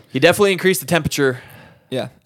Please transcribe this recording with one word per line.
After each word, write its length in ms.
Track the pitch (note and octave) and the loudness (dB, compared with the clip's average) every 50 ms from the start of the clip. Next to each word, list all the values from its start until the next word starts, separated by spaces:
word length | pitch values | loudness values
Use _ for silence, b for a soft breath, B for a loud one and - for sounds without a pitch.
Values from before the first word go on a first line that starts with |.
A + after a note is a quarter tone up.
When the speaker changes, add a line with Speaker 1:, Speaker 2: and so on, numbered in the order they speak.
| - _ | -12 _
Speaker 1:
He 80 | - C3 | -2 2
definitely 320 | C#3 E3+ E3+ F#3+ G3+ G3 | 4 4 4 4 2 0
increased 280 | F#3+ E3+ - F#3+ F#3 - | 0 0 0 0 0 -2
the 60 | C#3 - | -2 -2
temperature 520 | E3+ E3 D3 - - - C#3+ C3+ B2 B2 B B B B B B B B B B | -2 -2 -2 -2 -2 0 0 0 -2 -4 B B B B B B B B B B
Speaker 2:
Yeah. 180 | C3 B2 G#2+ B2 - _ _ | -8 -8 -8 -10 -14 _ _